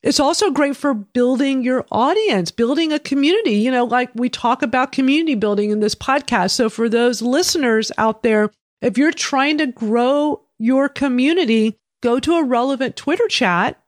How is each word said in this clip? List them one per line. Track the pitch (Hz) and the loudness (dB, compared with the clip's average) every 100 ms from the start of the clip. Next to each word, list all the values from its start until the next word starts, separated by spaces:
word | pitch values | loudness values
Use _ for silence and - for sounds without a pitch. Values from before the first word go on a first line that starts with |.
It's | - 277 | -2 0
also | 285 339 415 | 0 0 0
great | 269 285 262 | 0 -2 0
for | - | -4
building | 214 196 247 247 254 277 269 | -4 -4 -2 0 0 0 -2
your | 247 254 - | -2 -4 -2
audience, | 208 254 403 427 208 170 | -2 0 2 0 0 -2
building | - 233 294 330 | -2 0 0 0
a | 302 | -2
community, | - 277 277 403 403 208 | -2 0 2 2 2 0
you | 233 | 2
know, | 254 240 | 0 0
like | 240 247 226 | 0 -2 -4
we | 247 | -4
talk | - 240 262 | -2 -2 0
about | 254 254 254 | 0 0 -2
community | - 262 294 330 240 | 0 2 2 0 0
building | 208 202 208 | 0 0 0
in | 214 | 0
this | 214 - | 0 -2
podcast. | - 269 - 233 180 | -2 -2 0 0 0
So | - 226 | 0 -2
for | - 226 | 0 0
those | 233 240 233 | 2 0 0
listeners | 233 269 359 339 254 220 214 - | -2 0 0 0 2 0 -2 -2
out | 220 214 | -2 0
there, | 233 214 208 _ _ _ | 0 2 0 _ _ _
if | 247 202 | -2 2
you're | 302 | 0
trying | 330 - 269 277 302 | 0 -4 0 0 0
to | 294 | -2
grow | 240 220 233 247 285 302 - _ _ | -4 -2 0 2 2 0 -4 _ _
your | 226 262 277 | 0 2 0
community, | - 277 247 269 339 277 226 220 - _ _ | -2 -2 2 2 2 2 2 2 -2 _ _
go | 240 247 | 0 0
to | 294 339 | 2 0
a | |
relevant | 277 240 262 269 254 - | 2 0 0 -2 -4 -4
Twitter | - 349 453 | -4 0 0
chat. | - 208 175 202 - | 0 0 2 -2 -4